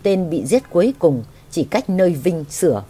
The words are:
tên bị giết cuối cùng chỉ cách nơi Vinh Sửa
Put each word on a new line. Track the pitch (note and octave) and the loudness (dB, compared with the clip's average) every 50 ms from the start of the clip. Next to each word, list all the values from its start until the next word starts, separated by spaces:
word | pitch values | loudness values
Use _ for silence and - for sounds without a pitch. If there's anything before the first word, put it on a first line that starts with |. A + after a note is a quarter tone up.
| - | 0
tên | G3+ G3 F#3+ F3+ D#3+ | 0 0 0 0 -2
bị | D#3+ - G2+ | -4 -4 -2
giết | C#3 G#3 C4 C4 - | 0 0 0 0 0
cuối | - F3 F#3+ B3+ C4+ - | 0 2 2 2 0 2
cùng | - D#3+ C#3 A#2+ A2 - - - - - | 2 2 2 2 -4 -10 -18 -20 -18 -8
chỉ | - E3+ C#3 | -4 -4 -4
cách | C#3+ - E3+ - - | -2 -2 -4 -2 0
nơi | F#3 F#3 F#3+ F3+ E3+ | 0 2 2 2 2
Vinh | C#3 B2 F3+ E3+ D#3+ D3 - | 0 -2 -2 -2 -2 -6 -8
Sửa | - - F#3+ D#3+ A#2+ G2+ G2 | -6 0 0 0 0 0 -4